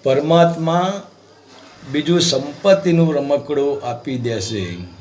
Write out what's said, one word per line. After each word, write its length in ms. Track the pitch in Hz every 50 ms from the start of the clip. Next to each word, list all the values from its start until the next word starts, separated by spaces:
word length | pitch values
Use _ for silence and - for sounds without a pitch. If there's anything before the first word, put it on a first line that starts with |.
| -
પરમાત્મા 960 | 135 135 139 147 156 165 170 170 170 165 160 165 165 165 175 180 190 202 196 - - - _ _ - - _ _ - - - - - - - - 135
બીજું 300 | 135 147 143 156 175 175
સંપત્તિનું 920 | 156 - 147 131 143 147 - - - 196 190 190 190 180 165 165 165 160 151
રમકડું 720 | 143 139 139 143 143 - - 147 139 139 143 143 - -
આપી 300 | 123 117 117 - 143 131
દેશે 460 | 123 117 117 113 104 95 - 113 101 92 87 87 90 90 87 85 -